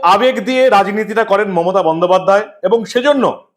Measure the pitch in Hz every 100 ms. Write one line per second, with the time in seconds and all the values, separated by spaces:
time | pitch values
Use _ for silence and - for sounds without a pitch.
0 | 170 202 254 233 196 254 262 202 196 208
1 | 214 220 214 196 202 180 175 190 160 160
2 | 175 185 185 196 208 - 185 226 214 240
3 | 269 285 190 - _